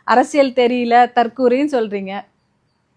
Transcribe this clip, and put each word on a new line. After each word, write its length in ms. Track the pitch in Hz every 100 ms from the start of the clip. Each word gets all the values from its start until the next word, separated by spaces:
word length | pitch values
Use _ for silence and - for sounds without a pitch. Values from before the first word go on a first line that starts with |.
அரசியல் 460 | - 233 233 294 269
தெரியல, 600 | 254 240 247 240 240 240
தற்கூரின்னு 580 | 240 233 233 247 254 294
சொல்றீங்க. 480 | 269 220 202 190 196 - _ _ _ _ _ _